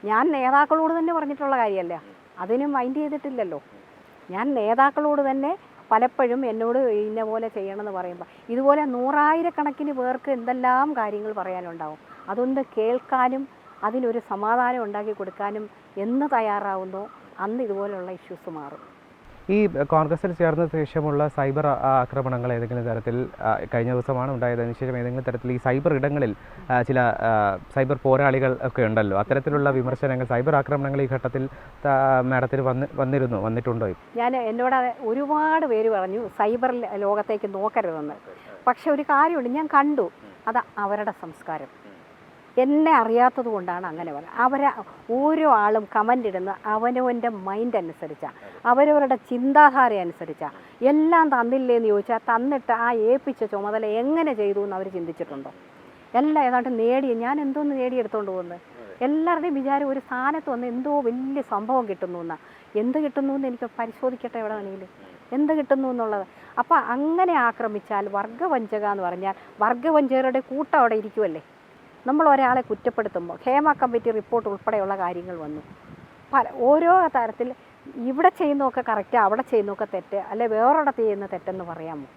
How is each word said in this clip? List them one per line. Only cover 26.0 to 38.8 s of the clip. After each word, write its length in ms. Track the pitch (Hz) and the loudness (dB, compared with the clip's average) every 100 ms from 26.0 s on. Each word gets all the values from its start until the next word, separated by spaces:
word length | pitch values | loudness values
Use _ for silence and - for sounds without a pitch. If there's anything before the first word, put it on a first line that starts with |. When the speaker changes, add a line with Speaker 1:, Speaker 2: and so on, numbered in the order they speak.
| 143 147 127 101 - - - | 0 0 -2 -2 -10 -20 0
Speaker 2:
ആ, 120 | 123 | 0
ചില, 180 | 120 127 | 2 2
ആ, 580 | 120 107 113 110 101 95 - | 2 2 2 4 2 0 -4
സൈബർ 240 | - 135 117 | -2 0 0
പോരാളികൾ 560 | 135 131 139 135 131 127 | 2 4 4 2 0 0
ഒക്കെ 200 | 127 - | -4 0
ഉണ്ടല്ലോ, 360 | 113 110 104 95 | 2 2 2 2
അത്തരത്തിലുള്ള 520 | 104 135 135 147 143 | 2 0 0 0 2
വിമർശനങ്ങൾ, 560 | 131 127 131 139 127 127 | 0 -2 -2 -2 -2 -2
സൈബർ 280 | 120 131 | 0 2
ആക്രമണങ്ങൾ 480 | 147 131 143 139 139 | 2 2 -2 -2 -2
ഈ 40 | 135 | 0
ഘട്ടത്തിൽ, 420 | 131 131 127 135 - - - 143 | -2 -4 -4 -6 -8 -20 -6 0
ആ, 320 | 135 135 131 | 2 4 4
മാഡത്തിന് 400 | 127 131 127 135 | 2 0 0 0
വന്ന്, 260 | 131 127 139 | 0 -2 -4
വന്നിരുന്നോ, 460 | - 131 139 131 107 | -2 0 0 0 0
വന്നിട്ടുണ്ടോ? 520 | 107 113 120 117 110 90 - 233 | -2 -2 -2 -2 -2 -4 -10 -2
Speaker 1:
ഞാൻ, 200 | 240 262 | -2 0
എന്നോട് 380 | 233 233 254 | -2 0 2
അത് 200 | 262 247 233 | 2 0 -4
ഒരുപാട് 680 | 226 240 285 302 311 320 311 | -4 -2 0 0 2 2 2
പേര് 240 | 220 220 | 2 2
പറഞ്ഞു 380 | 208 185 202 226 | 0 -2 -4 -8
സൈബർ 440 | - 214 240 254 | -2 0 2 0
ല-, 220 | 247 220 | -2 -4
ലോകത്തേക്ക് 600 | 202 202 208 202 214 208 | -2 0 0 0 -4 -4
നോക്കരുതെന്ന്. 600 | 196 208 233 196 160 147 139 - 92 - - - | -4 -2 -2 -2 -4 -8 -10 -18 -20 -20 -4 -2
പക്ഷെ 240 | 247 | 0